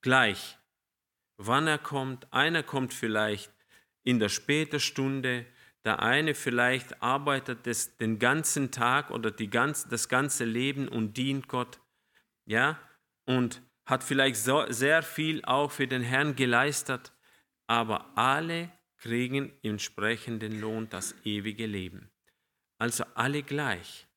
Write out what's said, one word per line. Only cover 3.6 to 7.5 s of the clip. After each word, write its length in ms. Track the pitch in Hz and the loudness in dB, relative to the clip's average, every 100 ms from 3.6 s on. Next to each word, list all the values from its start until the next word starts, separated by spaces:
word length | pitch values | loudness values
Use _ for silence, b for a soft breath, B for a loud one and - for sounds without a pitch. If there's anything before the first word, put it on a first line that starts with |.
| b b b _ | b b b _
in 140 | - 123 | 2 4
der 120 | 104 | 4
späten 500 | - - 147 156 147 | 0 0 0 2 -2
Stunde, 680 | - - 135 135 127 123 120 b b b | -2 0 -2 0 -2 -2 -6 b b b
der 160 | 110 - | -2 0
eine 340 | 110 135 156 | 4 4 2
vielleicht 680 | 143 - 120 123 131 131 - | 0 0 2 4 2 -4 -6
arbeitet 640 | 120 135 143 135 131 | -2 0 0 -2 -2